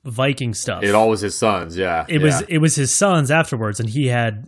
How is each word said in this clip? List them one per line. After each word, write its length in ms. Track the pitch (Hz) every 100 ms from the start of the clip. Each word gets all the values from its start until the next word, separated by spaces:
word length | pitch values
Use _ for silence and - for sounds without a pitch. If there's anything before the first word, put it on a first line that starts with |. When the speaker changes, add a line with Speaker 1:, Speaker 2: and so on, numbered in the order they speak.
Speaker 1:
Viking 500 | 139 113 135 135 123
stuff. 300 | 104 - 90
Speaker 2:
It 100 | 101
all 160 | 104 113
was 120 | 110
his 140 | 101 85
sons, 400 | 113 98 85 85
yeah, 280 | 92 82 78
Speaker 1:
It 140 | 156
was, 200 | 151 135
Speaker 2:
yeah. 60 | -
Speaker 1:
it 80 | 160
was 160 | 156 151
his 180 | 135
sons 380 | - 202 175 135
afterwards, 480 | 156 160 127 110 104
and 100 | 110
he 180 | 123 135
had, 380 | 120 117 104